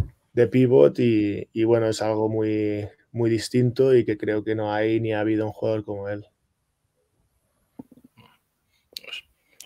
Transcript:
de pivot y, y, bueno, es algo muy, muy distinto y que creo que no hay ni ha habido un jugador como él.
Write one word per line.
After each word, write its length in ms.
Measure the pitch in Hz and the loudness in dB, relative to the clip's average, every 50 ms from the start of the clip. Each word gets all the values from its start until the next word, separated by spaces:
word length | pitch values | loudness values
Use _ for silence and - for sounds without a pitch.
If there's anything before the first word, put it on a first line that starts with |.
| - - - _ _ _ - | -8 -8 -10 _ _ _ 0
de 140 | 120 120 117 | 0 0 2
pivot 520 | - 127 127 123 123 139 143 143 - - | 4 2 4 4 6 6 6 6 4 2
y, 480 | 123 120 113 107 104 104 101 98 - - - | 0 2 2 2 0 0 -2 -6 -8 -8 -4
y, 100 | 113 113 | -2 0
bueno, 240 | 110 117 117 113 110 | 2 2 2 2 0
es 140 | 110 - | -2 -2
algo 260 | 107 107 110 107 110 110 | -2 -4 -2 -2 -2 -2
muy, 600 | 110 110 110 107 107 107 107 104 104 104 104 104 - _ _ _ | -2 -2 -2 -2 -2 -2 -2 -4 -4 -6 -8 -10 -14 _ _ _
muy 180 | - 113 117 113 | -6 -2 0 0
distinto 680 | 113 110 - - - 123 123 123 117 - 131 135 131 | 0 -2 -2 -2 0 0 0 2 2 2 2 4 4
y 100 | 120 113 | 4 4
que 120 | - 107 104 | 2 -2 -4
creo 260 | - 107 107 107 101 | -2 -4 -2 -2 -2
que 120 | 107 110 | -4 -4
no 180 | 107 107 104 104 | -4 -2 -2 -2
hay 260 | 104 110 110 113 113 | 0 0 0 0 0
ni 140 | 113 110 107 | 0 -2 -2
ha 60 | 107 | -2
habido 240 | 107 110 110 107 107 | 0 0 0 0 -2
un 80 | 107 104 | -4 -6
jugador 320 | - - 113 110 107 104 | -6 -4 -4 -4 -4 -6
como 240 | 104 104 101 98 101 | -8 -10 -10 -8 -10
él. 160 | 104 101 104 _ _ _ _ _ _ _ _ _ _ _ _ _ _ _ _ _ _ _ _ _ _ _ _ _ _ _ _ _ _ - - _ - _ _ - _ _ _ _ _ _ _ _ _ _ _ _ _ _ _ _ - - - - - - - _ _ _ _ _ _ - - | -10 -12 -12 _ _ _ _ _ _ _ _ _ _ _ _ _ _ _ _ _ _ _ _ _ _ _ _ _ _ _ _ _ _ -20 -20 _ -20 _ _ -20 _ _ _ _ _ _ _ _ _ _ _ _ _ _ _ _ -18 -16 -14 -14 -14 -14 -16 _ _ _ _ _ _ -20 -20